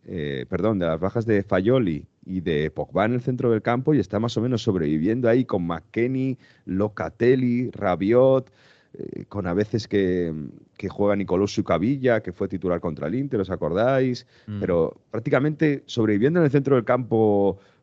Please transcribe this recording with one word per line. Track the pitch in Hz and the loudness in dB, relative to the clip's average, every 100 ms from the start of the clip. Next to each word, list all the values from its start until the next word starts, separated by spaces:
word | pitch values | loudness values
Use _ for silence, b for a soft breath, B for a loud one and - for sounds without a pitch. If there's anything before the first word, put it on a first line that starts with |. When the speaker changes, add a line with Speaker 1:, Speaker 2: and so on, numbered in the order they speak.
Speaker 1:
eh, | - 92 73 67 64 | -12 -8 -6 -6 -6
perdón, | 92 107 101 | -2 0 0
de | 85 | 0
las | 80 | 0
bajas | 92 117 113 | -2 -2 0
de | 104 | 0
Fayoli | 98 92 98 131 101 76 - _ | 2 0 2 2 2 -4 -8 _
y | - 92 | -8 -4
de | 85 76 78 | -2 0 -2
Pogba | - 71 92 110 | -4 -4 0 0
en | |
el | 123 | 0
centro | 123 123 123 | -4 -2 0
del | 110 | 0
campo, | 117 127 127 | 0 -2 2
y | 147 | 0
está | - 104 | 0 -2
más | 117 113 | -2 -2
o | |
menos | 120 117 | -2 -2
sobreviviendo | 117 92 73 78 87 120 123 | 0 0 0 0 0 0 2
ahí | 120 | 2
con | 123 98 85 | 2 -2 -2
McKennie, | 82 - 110 120 131 131 123 b b - | -6 -6 -2 -2 -2 -4 -6 b b -6
Locatelli, | 92 104 - 80 - 120 131 127 120 123 | -2 -2 -4 -8 0 4 4 2 0 -2
Rabiot, | - 98 87 98 120 131 131 127 b b b b | -2 -2 0 2 4 6 4 0 b b b b
eh, | - - - - | -16 -12 -12 -10
con | 104 92 | -6 -2
a | |
veces | 90 104 113 - | 0 0 -2 0
que, | 101 92 90 85 78 71 - _ - | 0 2 0 -2 -6 -10 -14 _ -10
que | 98 | -10
juega | - 101 98 | -2 0 0
Nicolás | 90 90 101 | 0 0 0
Sucavilla, | - 95 85 107 143 123 110 | -2 0 0 0 0 0 0
que | - | -2
fue | - 98 | -6 -6
titular | 92 90 85 | -4 -2 -2
contra | 87 76 73 | -4 -6 -4
el | |
Inter, | 120 139 117 | -4 -4 -4
¿os | 90 | -4
acordáis? | 87 76 90 120 135 131 123 - b b | -4 -2 0 2 2 0 -2 -10 b b
Speaker 2:
Mm. | 104 | -6
Speaker 1:
Pero | 95 85 80 - _ | 0 2 0 -2 _
prácticamente | 110 117 139 147 151 156 139 - | -8 0 0 0 0 0 0 -4
sobreviviendo | - 110 101 135 175 | -2 2 2 2 4
en | |
el | 151 | 4
centro | 139 135 131 | 2 2 2
del | |
campo | 110 127 113 113 110 101 98 95 b b | 2 0 2 2 4 4 2 -2 b b